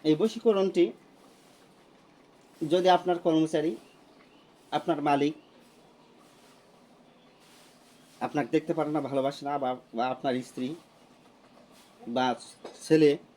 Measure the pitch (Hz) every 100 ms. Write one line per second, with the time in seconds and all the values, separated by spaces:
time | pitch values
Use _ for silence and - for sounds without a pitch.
0 | 156 151 220 233 233 196 190 175 175 -
1 | - _ - - - - - - _ -
2 | - _ - _ _ - 151 175 185 175
3 | 180 170 170 160 156 160 156 113 - -
4 | - - - - _ - - 151 175 147
5 | 147 143 147 156 - - - - - _
6 | - - - - - - _ _ _ -
7 | - _ _ _ - - - - - -
8 | - - 127 151 120 156 156 160 151 151
9 | 135 135 135 143 143 143 127 127 - 117
10 | 127 127 139 127 123 - 127 160 - -
11 | - - - _ - - - - - -
12 | - 123 127 120 - - - - - 160
13 | 147 147 -